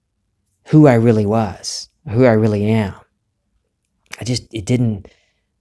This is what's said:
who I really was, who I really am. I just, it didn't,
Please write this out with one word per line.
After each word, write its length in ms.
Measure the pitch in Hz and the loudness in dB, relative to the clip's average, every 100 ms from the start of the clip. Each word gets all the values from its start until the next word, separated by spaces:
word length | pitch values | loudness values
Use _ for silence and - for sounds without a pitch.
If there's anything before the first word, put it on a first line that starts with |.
| _ _ _ _ _ _ - | _ _ _ _ _ _ 0
who 200 | 151 147 | 4 6
I 60 | |
really 320 | 120 117 110 101 | 4 2 2 0
was, 640 | 113 104 87 - - - _ - | -2 -4 -8 -14 -14 -16 _ -6
who 160 | 107 127 | 0 2
I 60 | |
really 340 | 110 110 104 104 | 2 0 0 0
am. 280 | 110 104 - _ _ _ _ _ _ _ _ _ _ - - | -2 -4 -10 _ _ _ _ _ _ _ _ _ _ -20 -14
I 40 | |
just, 240 | 107 120 - | -8 -8 -8
it 120 | 110 92 | -12 -4
didn't, 420 | 123 120 101 - _ _ _ _ - | -2 -2 -6 -12 _ _ _ _ -14